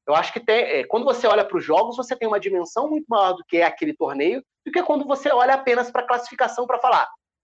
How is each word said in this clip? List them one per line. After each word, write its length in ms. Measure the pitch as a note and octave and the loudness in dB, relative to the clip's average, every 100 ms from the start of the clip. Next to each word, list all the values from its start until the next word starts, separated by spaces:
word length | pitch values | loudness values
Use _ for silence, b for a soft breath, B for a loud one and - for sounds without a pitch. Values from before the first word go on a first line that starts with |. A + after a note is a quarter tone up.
| - | 0
Eu 80 | |
acho 180 | D#3 F3 | 0 0
que 80 | A3+ | -4
tem, 220 | - A3 | 0 0
é, 220 | A3 C#3+ | 2 -2
quando 200 | - A3+ | -2 -2
você 220 | C4+ A#3+ B3+ | 0 2 2
olha 180 | G#3+ | 2
pros 200 | - F3 | 2 -2
jogos, 320 | - D#3+ A#3 A#3+ | 2 2 2 -4
você 200 | B3 B3+ | -6 -4
tem 120 | A3 | -2
uma 120 | G#3 | -2
dimensão 480 | G3 F#3 E3+ A3+ D4+ | -2 -4 -2 -4 -2
muito 180 | D4+ D4+ | -4 0
maior 240 | A3+ F#3 | 2 2
do 120 | F3+ | 0
que 120 | - E3+ | -2 2
é 80 | |
aquele 300 | E3 D#3+ D3+ | 2 0 -4
torneio, 480 | D3+ D3 C#3 D#3 C4 - _ | -2 -4 -2 -2 -2 -6 _
do 80 | D4 | -6
que 100 | E4+ | -2
quando 220 | F4 D4 | 0 -2
você 260 | C#4 C#4 C#4+ | -2 -2 0
olha 240 | B3 B3 | 2 4
apenas 360 | C4+ C4 A#3+ A#3+ | 2 2 0 0
pra 160 | B3+ A#3+ | -4 -2
classificação 600 | A#3+ A#3+ B3 A3+ A#3 B3 | -4 -4 -4 -2 -2 -4
pra 120 | B3 | 0
falar, 300 | B3+ F3+ B2+ - _ _ | 2 2 0 -6 _ _